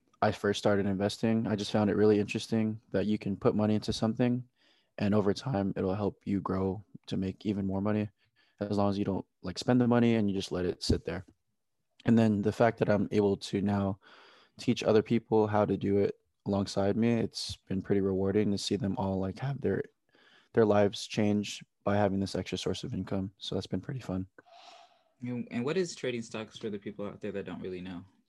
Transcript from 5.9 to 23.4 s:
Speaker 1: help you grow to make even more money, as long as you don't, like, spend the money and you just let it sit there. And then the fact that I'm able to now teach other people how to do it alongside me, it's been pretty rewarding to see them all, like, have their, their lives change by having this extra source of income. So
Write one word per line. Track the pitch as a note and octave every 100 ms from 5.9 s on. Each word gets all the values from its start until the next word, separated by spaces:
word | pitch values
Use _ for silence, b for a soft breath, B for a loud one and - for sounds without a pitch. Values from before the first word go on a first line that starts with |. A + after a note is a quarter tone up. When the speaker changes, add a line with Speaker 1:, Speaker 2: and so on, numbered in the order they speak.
Speaker 1:
help | G2+ G2 -
you | G2+ G2
grow | - F#2+ F#2+ G2+ - - -
to | F#2+
make | F#2+ - G#2+
even | G2+ G2
more | F#2+
money, | G#2+ G#2+ G2+ - _ _ _ -
as | G#2 G#2
long | G2+
as | G2+
you | G2+
don't, | F#2 - _
like, | F#2 -
spend | - B2
the | A#2+
money | A#2+ A#2 A2+
and | G2+
you | F#2+
just | -
let | F2+ F2+
it | -
sit | - F2 -
there. | - - _ _ _ _ _ _ _
And | - A2+
then | A2+ G2+
the | G#2
fact | - A#2 A2+
that | -
I'm | G#2 G2
able | G#2 G2+ G2
to | - G2+
now | G2+ G2+ G2 G2 B B B B B -
teach | - A#2
other | - G#2+
people | - A2+ - A2 G#2+
how | G#2+
to | G2+ G2
do | G2+ G2+
it | G2 - _ _ -
alongside | G2+ F#2+ G2 G2 G#2+
me, | A#2
it's | A#2 G#2 - - - -
been | F#2+
pretty | - G2+
rewarding | G2 F#2+ G2 G#2 G#2
to | G2+
see | - F#2+
them | G2 F#2
all, | G2 F#2+
like, | F#2+ -
have | C3+ C#3
their, | G2 G2 - _ _ b b b b
their | A#2 G#2+
lives | G#2 G2+ A2 -
change | - G#2 G#2 G2+ - - _ G2+
by | G2+
having | G2+ G2
this | G2 F#2
extra | F#2 F#2
source | - F#2
of | -
income. | A2 F#2 G2 F#2+
So | -